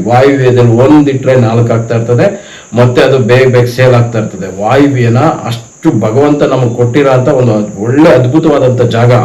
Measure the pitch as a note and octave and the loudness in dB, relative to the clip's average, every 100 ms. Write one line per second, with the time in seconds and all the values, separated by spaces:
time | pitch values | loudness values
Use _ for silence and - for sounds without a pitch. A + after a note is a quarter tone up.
0 | F#2+ B2 C#3 C3+ B2+ B2 A#2+ A#2 C#3 D3+ | -2 2 2 2 0 2 2 2 4 4
1 | C#3 C3 - B2+ A2+ A#2 A#2 A2+ - A#2 | 2 -2 0 0 0 0 0 -2 -2 -4
2 | - - G3+ - - - - A2+ B2 C3+ | -2 0 0 -4 -16 -20 -8 -2 0 2
3 | C3+ C3+ A#2 B2+ C3 B2 A#2 - B2+ A#2+ | 2 0 2 2 2 2 0 0 2 2
4 | A#2 A2 - F2+ F#2+ F#2 G#2+ C3+ C#3+ B2 | 0 -4 -6 -8 -12 -6 -2 2 2 0
5 | A#2 A#2 D#3+ - A#2 A#2 - - E3 A#2 | 0 0 0 -2 -8 -10 -12 -6 -4 -2
6 | G#2+ A#2 D3 C#3+ - C3+ A#2+ A#2 A#2+ D3 | -2 0 0 0 0 0 -2 -2 -2 0
7 | C#3 C3 A#2+ C3+ A#2+ G#2+ G#2 F#2+ A2+ C#3 | 0 0 0 0 0 -2 -4 -6 -4 2
8 | E3 B2+ B2 D#3 D#3+ C#3 B2+ A#2+ A2+ A2+ | 4 2 2 0 0 0 0 0 -2 0
9 | A#2+ A#2+ | 2 2